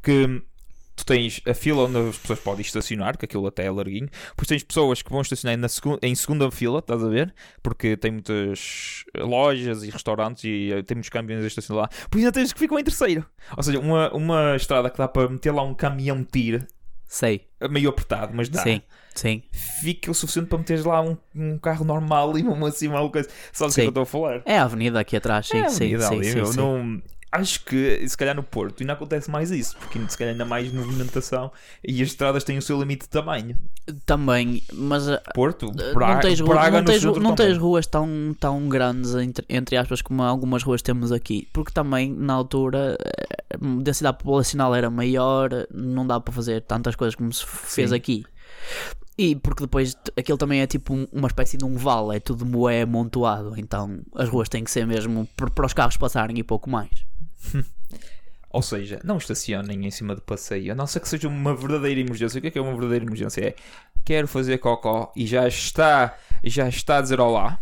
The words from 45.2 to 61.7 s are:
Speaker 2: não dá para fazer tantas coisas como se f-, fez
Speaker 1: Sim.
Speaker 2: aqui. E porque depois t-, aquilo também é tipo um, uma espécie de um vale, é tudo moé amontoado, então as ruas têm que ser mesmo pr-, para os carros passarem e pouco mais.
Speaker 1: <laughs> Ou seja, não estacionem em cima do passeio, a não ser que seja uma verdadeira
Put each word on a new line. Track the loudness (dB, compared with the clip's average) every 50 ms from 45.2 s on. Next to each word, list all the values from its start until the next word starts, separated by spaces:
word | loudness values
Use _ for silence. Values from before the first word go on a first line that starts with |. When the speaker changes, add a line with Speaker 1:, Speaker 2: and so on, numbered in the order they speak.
| 4 4 2 2 2 0 0 -2 -4 -6
Speaker 2:
não | -8 -6 -4 -2 -2 -2 0
dá | 0 0 -2
para | -2 -4
fazer | -4 -4 -2 -2 -2 -2
tantas | -2 -2 -4 -2 -2 -2 -2
coisas | 0 -2 -2 -2
como | -2 -4 -4
se | -4 -6 -8
f-, | -8 -10 -12 -10 -6 -2
fez | 0 2 2
Speaker 1:
Sim. | 2
Speaker 2:
aqui. | 0 0 0 -2 -2 -4 -10 -18 -20 -18 -18 -12 -10 -8 -8 -6 -8 -8 -10 -10 -12 -14 -14 -2 0
E | 2 2 2
porque | 2 0 -2 -2 -2 -4
depois | -2 0 0 0 0 -4
t-, | -8 -14 -6 -6
aquilo | -6 -2 -2 0 0
também | 0 0 2 2
é | 2
tipo | 0 -2 -4 -2 -2 -4
um, | -4 -4 -4
uma | -4 -2 0 0
espécie | 2 4 4 4 4 4
de | 2
um | 2 0
vale, | 0 2 2 2 2 2 0 -2
é | -4
tudo | -2 -4 -4 -2 -2
moé | 0 2 4 4 4 4 2
amontoado, | 2 2 0 0 0 0 0 0 2 2 0 0 -4 -8 -8 -8
então | -8 -6 -4 -4 -4 -6 -8 -10 -12 -12 -4
as | -2 -2 0
ruas | 2 0 0 0
têm | -2 -4 -4
que | -2
ser | -2 -2 0
mesmo | 0 0 0 0 0 0 -2 -2 -4 -6
pr-, | -6 -4 -2
para | 0 0 0
os | 2 2
carros | 4 4 6 6 6
passarem | 4 4 2 0 -2 0 -2 -4
e |
pouco | -2 0 -2 -2 -2 -2
mais. | -4 -4 2 4 4 4 6 4 2 0 0 -2 -4 -6 -6 -4
Speaker 1:
<laughs> | 0 0 0 0 0 -2 -2 -2 -2 -6 -8 -8 -8 -8 -8 -10 -12 -14 -14 -4
Ou | -2 -2
seja, | -2 -2 -4 -6 -6 -8 -10 -8 -4
não | -2 -2 -2
estacionem | -2 -4 -6 -6 -4 -4 -4 -4 -4 -6 -6 -6 -6
em | -6
cima | -6 -6 -6 -6 -8
do | -8
passeio, | -6 -8 -8 -8 -6 -6 -6 -6 -4 -6
a | -6
não | -6 -6
ser | -4 -4 -6
que | -4 -4
seja | -6 -4 -4 -4
uma | -4 -2 -2 -2 -2
verdadeira | -2 -2 -2